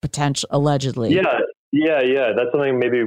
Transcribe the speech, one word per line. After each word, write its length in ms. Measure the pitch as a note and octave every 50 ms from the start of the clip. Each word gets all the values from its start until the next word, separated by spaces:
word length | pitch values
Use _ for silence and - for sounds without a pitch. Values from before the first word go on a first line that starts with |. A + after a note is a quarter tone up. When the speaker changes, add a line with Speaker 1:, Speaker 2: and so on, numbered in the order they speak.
Speaker 1:
potential, 460 | - C#3+ - D3 D3 C#3+ C3+ - - -
allegedly. 640 | - C#3+ C#3+ D3+ C#3+ C3+ C3+ C3 - C3 A2+ A#2+ D#3+
Speaker 2:
Yeah, 260 | F#3 F#3 D3+ B2 A2+ - - - _ _ _ -
yeah, 260 | D3 D#3 D#3+ D#3 C#3
yeah. 260 | B2+ B2+ C3 C#3 C3 A2 G2+
That's 140 | A#2 B2 A#2+ D3+
something 260 | D3 C#3 C3+ C3 B2
maybe 240 | B2 A#2+ B2 A#2+ A2+